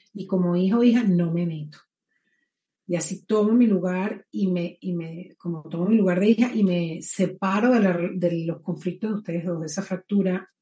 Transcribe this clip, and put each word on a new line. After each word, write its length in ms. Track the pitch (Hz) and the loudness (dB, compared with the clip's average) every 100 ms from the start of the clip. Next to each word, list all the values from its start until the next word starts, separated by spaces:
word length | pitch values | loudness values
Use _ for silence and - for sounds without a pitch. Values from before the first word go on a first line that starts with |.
| _ | _
y 140 | 196 185 | -14 -4
como 300 | 185 175 175 | 0 2 2
hijo 240 | 190 233 | 2 4
o 40 | |
hija 200 | 240 233 | 4 4
no 280 | 202 175 170 | 4 2 2
me 140 | 170 170 | 0 -2
meto. 320 | 156 151 - _ _ _ _ _ _ _ _ _ _ - | -4 -10 -16 _ _ _ _ _ _ _ _ _ _ -6
Y 80 | 170 | -4
así 300 | - 180 - | -4 -8 -2
tomo 280 | 214 208 | 0 4
mi 140 | 240 226 | 4 4
lugar 580 | 185 180 185 208 - - | 4 0 -2 -4 -8 -10
y 160 | 214 190 | -2 0
me, 300 | 180 175 - | 0 -4 -8
y 120 | 185 | -8
me, 420 | 175 160 165 - - | -6 -6 -12 -16 -12
como 240 | 170 160 156 | -8 -8 -8
tomo 160 | 170 190 | -4 2
mi 100 | 220 | 2
lugar 240 | 185 180 | 4 2
de 100 | 208 | 4
hija 220 | 220 247 | 4 2
y 100 | 226 | 2
me 360 | 190 175 165 165 | 2 2 -2 -6
separo 680 | - - 175 - 190 202 240 | -10 -2 -2 -2 -2 0 2
de 80 | 240 | 4
la, 180 | 190 175 175 185 | 4 2 -2 -2
de 280 | 170 170 165 | -2 -2 -4
los 160 | 151 | -6
conflictos 500 | - 156 180 170 220 | -8 -6 -6 -6 -6
de 40 | 208 | -6
ustedes 280 | - 170 175 | -4 -6 -4
dos, 160 | 165 | -6
de 60 | 156 | -6
esa 160 | 170 | -8
fractura, 680 | 196 180 - 202 185 185 - _ | -6 -8 -2 0 2 0 -6 _